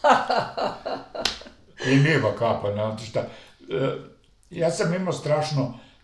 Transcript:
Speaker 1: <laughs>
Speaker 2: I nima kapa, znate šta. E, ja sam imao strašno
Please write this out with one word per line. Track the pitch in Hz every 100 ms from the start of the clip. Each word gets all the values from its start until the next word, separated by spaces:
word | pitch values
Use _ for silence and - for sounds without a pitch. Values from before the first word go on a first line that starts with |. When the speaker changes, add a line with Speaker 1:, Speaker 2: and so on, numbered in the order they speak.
Speaker 1:
<laughs> | 285 - - 233 - - 208 - - 269 - - - - - - - - 131
Speaker 2:
I | 139
nima | 151 143 107
kapa, | - 117 101 101
znate | 104 110 110
šta. | - 131
E, | 120 - - - - 131 135 - 123 - _ _ _
ja | 170 165
sam | 170 170
imao | 185 185
strašno | 139 147 151 147 143 131 - - -